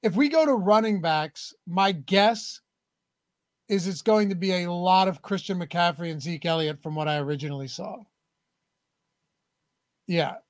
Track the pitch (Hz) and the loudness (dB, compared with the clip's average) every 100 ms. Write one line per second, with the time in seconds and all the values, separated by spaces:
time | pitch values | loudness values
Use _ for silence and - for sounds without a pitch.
0 | 226 175 294 320 311 247 185 214 220 208 | 0 2 2 4 4 2 4 4 4 0
1 | 165 156 156 - - - - 175 196 180 | 0 0 -2 -8 -18 -18 -6 0 2 0
2 | 131 190 208 220 - - _ _ _ _ | 0 4 4 2 -6 -16 _ _ _ _
3 | _ _ _ _ _ _ _ 196 180 185 | _ _ _ _ _ _ _ -2 -2 -4
4 | - 214 208 190 190 185 175 175 180 185 | 2 2 2 0 -2 -2 -2 -2 2 4
5 | 190 180 - 196 - 185 170 165 175 151 | 4 0 -6 -6 -4 -6 -4 0 0 0
6 | 170 156 139 165 170 165 156 151 160 156 | -8 -8 -8 -6 -2 0 -2 -4 -8 -4
7 | 151 151 139 147 147 143 135 - - 214 | -2 -2 -2 -6 -6 -8 -10 -10 -12 -12
8 | 208 _ _ _ _ _ _ _ _ _ | -18 _ _ _ _ _ _ _ _ _
9 | _ _ _ _ _ _ _ _ _ _ | _ _ _ _ _ _ _ _ _ _
10 | - 170 139 139 | -4 0 0 -4